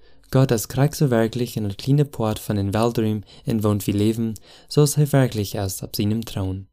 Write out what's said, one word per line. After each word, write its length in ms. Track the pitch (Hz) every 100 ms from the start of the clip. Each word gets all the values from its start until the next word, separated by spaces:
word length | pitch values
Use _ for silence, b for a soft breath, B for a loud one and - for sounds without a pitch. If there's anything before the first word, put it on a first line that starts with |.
| b b b
Gott 220 | 131 135
ist 160 | 117 -
krieg 260 | - 147
so 160 | - 147
wirklich 480 | 117 113 120 120 117
in 60 |
der 100 | 104
kleinen 380 | 98 - 143 143
Port 260 | - 110 110
von 200 | - 104
den 180 | 98 104
Welträumen, 500 | 117 117 110 107 - B
in 200 | - 113
wohnt 240 | 107 104 107
wir 80 | 101
leben, 400 | 107 113 113 110 B B B
so 140 | -
es 140 | 147 147
er 140 | 147
wirklich 440 | 139 127 110 101 110
ist 280 | 98 -
auf 120 | - -
seinem 280 | 104 110
Thron. 440 | 113 - 95 95 98